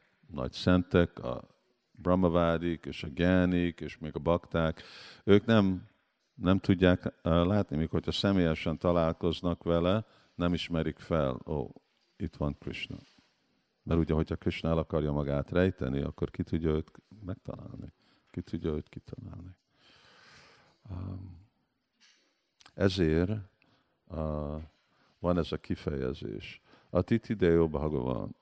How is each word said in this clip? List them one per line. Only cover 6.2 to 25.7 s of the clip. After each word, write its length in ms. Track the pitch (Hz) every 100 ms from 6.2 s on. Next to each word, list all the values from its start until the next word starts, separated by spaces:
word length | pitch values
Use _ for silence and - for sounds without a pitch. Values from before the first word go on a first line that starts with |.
| _
nem 240 | - 92 95
tudják, 540 | - 90 90 90 - -
ö, 240 | 85 85 87
látni, 300 | 104 - 76
még 120 | 80
hogyha 240 | 82 82
személyesen 680 | - 101 95 85 78 85 78
találkoznak 840 | 87 87 80 - 87 80 87 85
vele, 440 | 85 85 87 110 - _ _
nem 200 | - 87
ismerik 440 | 85 - 82 78 -
fel, 420 | - 82 67 64 -
ó, 220 | 73 57 - _ _ _ -
itt 200 | 82 -
van 220 | 73 71
Krishna. 380 | - - - - - _ _ _ _ _ _ _
Mert 180 | - 82
ugye, 140 | 80
hogyha 220 | 78 78 82
Krishna 320 | 90 - 82
el 100 | 82
akarja 340 | 73 80 73
magát 380 | 73 69 69 -
rejteni, 500 | 87 92 - 65 69
akkor 300 | 76 - 73
ki 120 | -
tudja 280 | - 82 80
őt 220 | 78 - - _ 107
megtalálni? 680 | 98 - - - - - - - _ _ _
Ki 120 | 87
tudja 280 | - 85 85
őt 180 | 76 -
kitalálni? 680 | - - - 98 - 87 - _ _ _ _ _ _ - - - _ _ _ -
Öm, 480 | 92 95 95 92 85 104 _ _ _ _ _ _ _ _ _ _ _ -
ezért, 560 | - 98 92 80 80 92 107 95 _ _ _ _ _ -
ö, 460 | 78 78 76 73 78 78 _ _ _ _ _
van 200 | 87 87
ez 140 | 78
a 40 | 76
kifejezés. 1040 | -